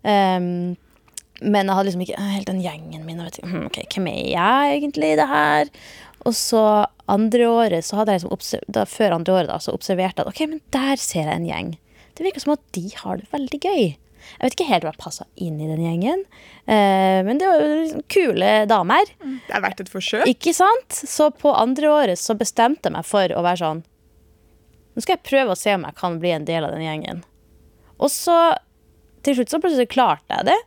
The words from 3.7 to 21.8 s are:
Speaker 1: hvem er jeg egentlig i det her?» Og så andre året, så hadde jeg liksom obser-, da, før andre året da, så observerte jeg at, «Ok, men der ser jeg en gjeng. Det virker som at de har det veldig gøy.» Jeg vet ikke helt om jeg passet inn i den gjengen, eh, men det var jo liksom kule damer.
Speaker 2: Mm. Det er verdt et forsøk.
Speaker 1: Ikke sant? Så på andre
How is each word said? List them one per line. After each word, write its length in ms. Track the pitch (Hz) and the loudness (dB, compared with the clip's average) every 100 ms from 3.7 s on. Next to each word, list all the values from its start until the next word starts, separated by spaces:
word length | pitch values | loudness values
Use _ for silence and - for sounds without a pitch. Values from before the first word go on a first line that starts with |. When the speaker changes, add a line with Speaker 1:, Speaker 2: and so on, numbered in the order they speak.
| - - | -10 -8
Speaker 1:
hvem 160 | - 180 | -6 -6
er 100 | - - | -4 -4
jeg 420 | 170 185 262 285 | 0 2 2 2
egentlig 380 | 285 285 294 311 | 0 -4 -2 2
i 40 | 302 | 2
det 100 | 269 | 2
her?» 400 | 294 302 302 294 - - - - _ - | 2 2 2 0 -6 -20 -20 -20 _ -4
Og 80 | |
så 300 | 226 - 226 214 214 208 _ - | -2 0 2 4 4 0 _ -2
andre 400 | 202 220 240 233 | 0 2 4 4
året, 400 | 233 226 170 - | 4 2 0 -2
så 140 | 202 | -2
hadde 140 | 214 190 | 0 0
jeg 60 | |
liksom 100 | 170 | -2
obser-, 320 | 190 - - - | -8 -8 -8 -4
da, 160 | 208 202 | -2 -2
før 260 | - 208 170 | 0 0 0
andre 140 | 170 185 | 2 2
året 140 | 160 | 0
da, 80 | - | -4
så 120 | - - | -6 -8
observerte 480 | - 185 185 - | -4 -2 -2 -2
jeg 20 | - | -6
at, 60 | |
«Ok, 80 | - 311 | -4 -6
men 120 | 311 _ | -6 _
der 240 | 269 269 277 | -2 0 -2
ser 300 | - 175 151 | -2 -4 -2
jeg 80 | 170 | -2
en 80 | 170 | -4
gjeng. 260 | 80 98 160 _ _ _ - | -6 -8 -12 _ _ _ -6
Det 80 | 349 | -6
virker 160 | 294 | -4
som 140 | 277 294 | -4 -4
at 80 | _ | _
de 140 | - 180 - | -10 -10 -12
har 180 | 196 185 | -8 -8
det 80 | - | -6
veldig 320 | 294 262 294 | -8 -6 -4
gøy.» 220 | 359 381 185 143 _ _ | -2 0 0 -2 _ _
Jeg 160 | - - | -20 -4
vet 140 | - - | -4 -2
ikke 80 | 330 | 0
helt 140 | 185 160 | 0 -2
om 20 | |
jeg 80 | - | -10
passet 400 | - - - - | -14 -14 -16 -10
inn 140 | 180 151 | -8 -6
i 60 | 156 | -4
den 140 | 160 | -4
gjengen, 380 | 165 170 208 359 392 - - - | -2 -2 -2 -2 -6 -16 -20 -16
eh, 540 | - 214 202 190 190 190 190 | 2 4 6 4 4 4 2
men 100 | 262 | 0
det 80 | |
var 140 | 381 330 | 4 4
jo 60 | 302 302 | 4 0
liksom 220 | 320 311 - | -2 -6 0
kule 440 | - 320 175 190 214 | 2 2 2 4 4
damer. 460 | 214 220 175 277 403 _ | 4 2 4 2 2 _
Speaker 2:
Mm. 140 | 294 262 | -12 -12
Det 80 | - | -6
er 80 | 208 | -2
verdt 220 | 196 196 | -2 -6
et 60 | 185 | -12
forsøk. 300 | 190 - 214 - | -8 -4 0 2
Speaker 1:
Ikke 240 | 240 330 330 | 2 0 2
sant? 400 | 370 480 - - | 4 2 -2 -10
Så 300 | 285 - 302 | -8 2 2
på 240 | - 294 | 4 2
andre 380 | - 233 262 | 2 2 2